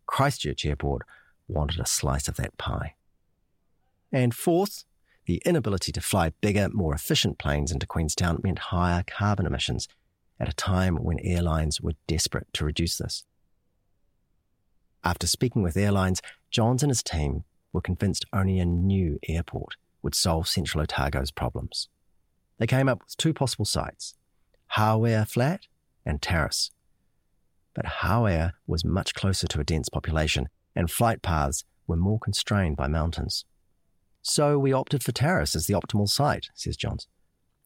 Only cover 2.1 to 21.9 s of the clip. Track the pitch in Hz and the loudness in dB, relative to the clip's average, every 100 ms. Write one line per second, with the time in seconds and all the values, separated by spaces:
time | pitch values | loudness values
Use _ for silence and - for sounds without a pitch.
2.1 | 71 - - - - - - 78 _ _ | -2 -2 -4 -6 -6 -6 -4 -6 _ _
3.1 | _ _ _ _ _ _ _ _ _ - | _ _ _ _ _ _ _ _ _ -2
4.1 | 131 120 - 180 170 202 - - _ _ | 2 2 2 2 4 2 -4 -18 _ _
5.1 | _ - 87 165 165 110 95 - 85 - | _ -2 0 2 2 2 -2 -2 -4 0
6.1 | 95 82 - 104 101 95 107 80 71 - | 2 2 2 2 2 2 0 0 -2 0
7.1 | 160 92 - 71 73 73 80 - 82 80 | 0 0 -2 0 0 0 -2 -4 -2 -2
8.1 | - 87 80 98 78 - 90 87 87 - | 0 0 2 -2 -4 -2 0 2 2 -2
9.1 | - 101 101 76 65 - 60 - _ _ | -2 0 0 -2 -2 -2 -4 -6 _ _
10.1 | _ _ - 64 73 - 92 92 80 85 | _ _ -6 -6 -2 0 2 2 0 0
11.1 | 80 92 87 85 80 78 - 82 - - | -2 0 0 2 2 0 -2 -4 -6 -4
12.1 | 78 - - - - 76 76 85 - 80 | -2 -2 -4 -6 -4 -4 0 -2 -2 -6
13.1 | - - _ _ _ _ _ _ _ _ | -8 -12 _ _ _ _ _ _ _ _
14.1 | _ _ _ _ _ _ _ _ _ 85 | _ _ _ _ _ _ _ _ _ -2
15.1 | 87 87 - 127 120 87 90 104 98 92 | 0 -2 0 0 2 2 2 2 4 2
16.1 | 92 - - - - 113 127 143 123 - | 0 -6 -20 -4 0 2 2 2 0 -2
17.1 | 78 73 69 - _ _ 90 - 90 101 | -2 0 -2 -6 _ _ -4 -2 0 0
18.1 | - - 98 95 92 87 87 95 95 85 | 0 -2 0 2 2 2 2 2 2 2
19.1 | 71 - 82 - - - - _ _ 71 | -2 -2 -4 -2 -8 -10 -16 _ _ -4
20.1 | - 92 82 90 95 69 78 76 - 69 | 0 0 0 0 -2 -2 -2 -2 0 0
21.1 | 67 67 - 62 62 - - - | 0 -4 -4 -6 -4 -8 -8 -10